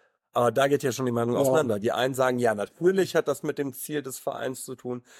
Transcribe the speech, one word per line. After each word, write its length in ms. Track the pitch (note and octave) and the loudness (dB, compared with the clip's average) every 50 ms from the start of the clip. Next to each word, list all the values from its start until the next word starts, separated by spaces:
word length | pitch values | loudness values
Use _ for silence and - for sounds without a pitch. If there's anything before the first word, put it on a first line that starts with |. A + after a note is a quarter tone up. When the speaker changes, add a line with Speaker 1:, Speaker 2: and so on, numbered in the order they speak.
| _ _ _ _ _ _ _ | _ _ _ _ _ _ _
Speaker 1:
Aber 180 | B2+ A#2+ A#2 | 2 2 4
da 160 | A2 C3 C3+ | 4 4 4
geht 160 | C#3+ C#3+ C#3 - | 4 2 2 2
ja 80 | C3+ | -2
schon 140 | G#2+ C3 C3 | -2 0 -2
die 80 | B2 A#2 | 0 0
Meinung 220 | A#2 A#2 A#2+ B2 | 0 0 2 2
Speaker 2:
Ja. 40 | - | 2
Speaker 1:
auseinander. 380 | C#3 C3 C3 - D3 A#2+ G#2 G#2 | 4 4 4 4 2 2 0 0
Die 140 | G2 A#2 - | 0 -2 0
einen 200 | G#2 B2 C3+ C3+ | 0 0 0 0
sagen, 260 | B2+ C3 B2+ B2+ A#2+ | 0 0 2 2 2
„Ja, 140 | A#2+ A2+ G#2+ | 2 0 0
natürlich 600 | G#2 G2+ - _ - E3 F3+ F#3+ F#3+ F3 - - | 0 -4 -6 _ 0 0 2 2 2 0 2 0
hat 140 | E3 - - | 0 0 0
das 120 | C#3 - | -4 -2
mit 160 | - D3+ C3 | -4 -6 -4
dem 140 | - C#3+ C#3 | -4 -6 -6
Ziel 320 | B2 - - - D3+ D3 B2+ | -6 -10 -10 -6 -6 -6 -6
des 160 | C3 B2+ - | -8 -12 -8
Vereins 460 | - C#3+ - - A#2+ C3 C3 - - | -8 -8 -6 -6 -6 -8 -8 -8 -12
zu 100 | - C3 | -14 -14
tun.“ 260 | - - B2 B2 B2 - _ - | -12 -8 -8 -8 -8 -10 _ -20